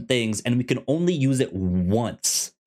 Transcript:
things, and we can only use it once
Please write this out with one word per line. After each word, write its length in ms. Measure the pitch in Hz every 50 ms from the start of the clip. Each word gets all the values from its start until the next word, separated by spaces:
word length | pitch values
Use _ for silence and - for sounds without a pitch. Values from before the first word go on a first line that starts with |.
| - -
things, 320 | 127 120 113 110 104 104
and 160 | - 120 120 123
we 60 | 123
can 180 | - - - - -
only 260 | 143 165 175 175 180
use 240 | 143 135 135 135 127
it 120 | - - 90
once 1000 | 95 95 90 90 92 87 90 104 117 117 104 - - - - - - - - - _ _